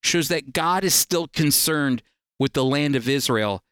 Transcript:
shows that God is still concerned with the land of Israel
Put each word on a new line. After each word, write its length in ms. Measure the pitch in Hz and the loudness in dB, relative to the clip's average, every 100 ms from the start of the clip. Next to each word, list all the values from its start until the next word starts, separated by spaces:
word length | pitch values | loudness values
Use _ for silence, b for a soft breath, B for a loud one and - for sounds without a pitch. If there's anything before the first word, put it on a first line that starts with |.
shows 280 | - 170 151 | 0 -2 0
that 240 | 165 139 | -4 -4
God 300 | 151 165 185 | -2 0 0
is 120 | 190 160 | 2 0
still 320 | - 175 165 | 0 -2 -4
concerned 720 | - 151 - - 156 143 120 _ _ _ _ | 0 2 2 0 0 0 -2 _ _ _ _
with 140 | 135 | -2
the 120 | - 131 | 0 0
land 300 | 143 147 135 | 0 0 0
of 120 | 113 | 0
Israel 540 | 139 - 117 104 98 _ | -2 0 0 0 -4 _